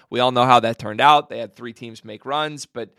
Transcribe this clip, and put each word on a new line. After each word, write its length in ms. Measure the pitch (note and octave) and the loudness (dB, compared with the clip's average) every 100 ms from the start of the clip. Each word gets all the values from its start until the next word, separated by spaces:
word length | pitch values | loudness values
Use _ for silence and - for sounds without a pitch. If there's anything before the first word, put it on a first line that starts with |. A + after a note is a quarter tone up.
| _ | _
We 100 | A#2 | 0
all 100 | B2+ | 2
know 140 | B2 | 2
how 160 | B2+ A#2+ | 4 4
that 180 | A2+ A2+ | 2 -4
turned 220 | G#2+ A2 | -8 0
out. 280 | C#3 D3 - | 4 4 0
They 100 | A2 | -10
had 140 | C#3+ | -12
three 200 | - A#2+ | -14 -18
teams 320 | A2+ A#2 A2 | -16 -20 -18
make 200 | A2 G#2+ | -18 -16
runs, 420 | C3 D3 D3+ D3 - | -8 -6 -6 -10 -16
but, 280 | A#2+ A2 | -14 -16